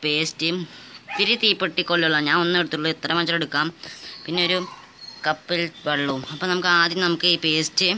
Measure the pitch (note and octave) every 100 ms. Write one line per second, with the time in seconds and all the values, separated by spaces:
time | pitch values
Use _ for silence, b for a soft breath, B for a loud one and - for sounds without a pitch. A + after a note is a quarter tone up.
0 | D3+ D3 D#3+ - D#3+ F3 E3 B B B
1 | - - G3+ A3+ A3+ F#3+ F#3+ - F3 F3
2 | E3 D#3 D3 D#3+ E3+ F3+ E3+ D#3 D#3 D#3+
3 | C#3+ E3 E3+ E3+ D3 C#3+ D#3 - B B
4 | B B - E3+ F3 F3+ F3+ - - -
5 | - - D3 D#3 - F3 E3+ D#3+ - D3
6 | C#3+ C3+ C#3 D3 F#3 F3+ F3+ F3 E3+ F3
7 | F3+ E3+ F3+ E3+ E3 D#3 D#3 - F#3